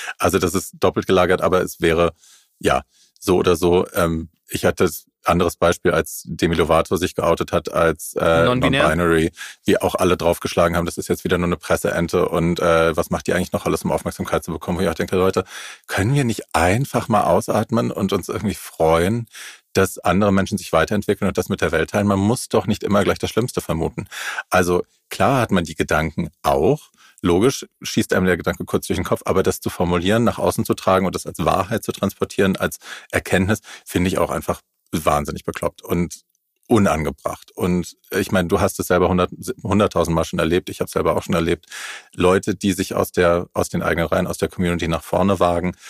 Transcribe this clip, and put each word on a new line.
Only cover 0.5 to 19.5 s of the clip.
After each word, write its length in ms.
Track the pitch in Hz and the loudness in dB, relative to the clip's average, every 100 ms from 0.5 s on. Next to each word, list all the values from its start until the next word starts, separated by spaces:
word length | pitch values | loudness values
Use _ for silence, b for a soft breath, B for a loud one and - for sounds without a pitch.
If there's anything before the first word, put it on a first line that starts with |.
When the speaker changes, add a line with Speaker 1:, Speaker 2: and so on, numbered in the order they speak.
Speaker 1:
ist 220 | 92 - - | -2 -4 -2
doppelt 280 | 95 107 - | 0 0 2
gelagert, 340 | 92 87 90 | 4 4 2
aber 220 | 87 90 | 2 2
es 180 | 90 - | 0 0
wäre, 320 | 82 82 85 - b b b - | 2 4 2 -2 b b b -6
ja, 240 | 90 65 - b b b | 0 0 -2 b b b
so 180 | - 87 | 0 2
oder 180 | 87 85 | 4 2
so. 320 | 87 90 - | 4 2 2
Ähm, 360 | - 85 80 85 _ - | 0 0 -2 -6 _ -12
ich 180 | - 95 | -2 -2
hatte 180 | - | 2
das 220 | 92 - - _ | 0 -2 -14 _
anderes 320 | - 87 85 - | -2 2 0 2
Beispiel, 360 | 85 87 92 | 0 2 0
als 300 | 80 - - - | 0 -2 -6 -10
Demi 260 | 82 87 | -2 0
Lovato 440 | 82 80 80 80 90 | 2 2 2 2 0
sich 180 | 87 - | -2 0
geoutet 360 | 82 85 87 | 0 0 0
hat 220 | 85 - | -4 -2
als, 400 | 80 82 78 - | 0 2 0 -6
äh, 300 | - 85 82 | -2 2 4
Speaker 2:
Non-binär. 400 | 85 - 85 - | 4 2 2 2
Speaker 1:
non-binary, 480 | 76 80 85 82 82 - B B - | 2 2 2 2 0 -4 B B 0
wie 160 | 92 | 2
auch 140 | 92 - | 2 0
alle 220 | 92 85 | 2 2
draufgeschlagen 600 | 85 85 - - 85 87 | 2 0 0 2 2 2
haben, 80 | 85 | -2
das 140 | - | -4
ist 80 | - | -4
jetzt 160 | 92 | -4
wieder 160 | 87 87 | 0 0
nur 80 | 87 | 0
eine 100 | 87 | -2
Presseente 720 | - 85 - 90 85 90 85 | -2 -2 0 -2 0 0 0
und, 300 | 85 85 87 | 0 0 0
äh, 360 | 85 82 82 80 | 2 4 2 0
was 140 | 78 | -2
macht 160 | 82 - | -4 -2
die 80 | |
eigentlich 180 | 90 90 | -2 -2
noch 140 | 85 - | -4 -2
alles, 180 | 80 | -2
um 80 | - | -2
Aufmerksamkeit 520 | 80 85 - 95 82 | -4 -4 -8 -4 -4
zu 80 | - | -4
bekommen? 260 | 78 - 85 | -8 -6 -2
Wo 60 | |
ich 40 | 95 | -2
auch 60 | |
denke, 220 | 80 - 95 | -2 -2 0
Leute, 280 | 92 95 - B B B B | 0 0 -4 B B B B
können 260 | - 101 | -2 0
wir 100 | 143 | 2
nicht 200 | 123 107 - | 0 -2 -4
einfach 540 | 80 87 107 139 120 - | 0 2 2 0 -4 0
mal 160 | 104 | 2
ausatmen 680 | - 90 - 104 110 117 120 | 4 2 2 -2 0 0 -2
und 240 | - 98 | -2 -2
uns 160 | 98 - | -2 -4
irgendwie 240 | - 104 | -6 -4
freuen, 720 | 85 - - 80 82 90 120 117 B B | -6 -8 0 2 4 2 -2 -4 B B